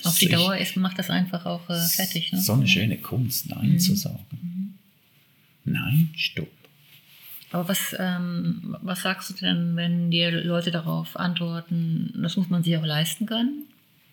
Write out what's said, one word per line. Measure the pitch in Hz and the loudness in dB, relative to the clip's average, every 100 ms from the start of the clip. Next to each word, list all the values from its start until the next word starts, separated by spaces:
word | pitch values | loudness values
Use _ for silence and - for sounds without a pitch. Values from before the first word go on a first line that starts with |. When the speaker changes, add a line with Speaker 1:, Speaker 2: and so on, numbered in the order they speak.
Speaker 1:
Auf | 175 165 | 0 2
die | 175 | 4
Speaker 2:
Ich | |
Speaker 1:
Dauer | 170 180 190 | 4 4 0
ist, | 185 - | -2 0
macht | 185 185 | 0 0
das | 185 | -2
einfach | 180 180 175 175 | 0 0 -2 -4
auch, | 175 - | -6 -4
äh, | 170 | -2
fertig, | 170 - 190 170 170 | 0 0 0 -2 -2
ne? | - | 0
Speaker 2:
So | - | 2
eine | 113 | 4
Speaker 1:
Mhm. | 131 | 4
Speaker 2:
schöne | 85 107 - | 4 4 0
Kunst, | - 107 120 - - | -2 -2 0 -2 -6
Nein | - 131 | 0 4
Speaker 1:
Mhm. | 170 | 4
Speaker 2:
zu | 185 202 | 4 2
sagen. | - - - 120 | 0 -8 -10 -12
Speaker 1:
Mhm. | 175 180 196 - _ _ _ _ _ _ _ _ 139 | -8 -6 -8 -10 _ _ _ _ _ _ _ _ -4
Speaker 2:
Nein, | 135 - 143 165 - | -2 2 4 4 2
stopp. | - - - - - _ _ - _ - - - - | -4 -4 -8 -12 -20 _ _ -20 _ -20 -20 -20 -6
Speaker 1:
Aber | 175 175 | -4 0
was, | 190 - - | -2 -2 -2
ähm, | 185 180 175 175 170 - - - | -2 -2 -2 -2 -2 -2 -4 -8
was | 185 180 | -6 -4
sagst | 190 185 - | -2 -4 -6
du | 190 | -6
denn, | 185 180 170 170 | 0 2 2 0
wenn | 170 175 170 | 2 2 2
dir | 170 170 | 4 2
Leute | 170 170 170 175 | 2 0 0 0
darauf | 170 165 165 160 - | -2 -2 -2 -4 -4
antworten, | 175 170 170 170 165 170 165 160 - - | -2 -2 -2 -6 -2 -2 0 0 -2 -4
das | 170 196 | -2 0
muss | 175 | 0
man | 175 | 2
sich | 170 165 | 2 2
auch | 160 | 0
leisten | 151 165 - 214 | 0 -2 -2 -4
können? | 226 247 294 - _ _ _ _ | 0 0 -2 -10 _ _ _ _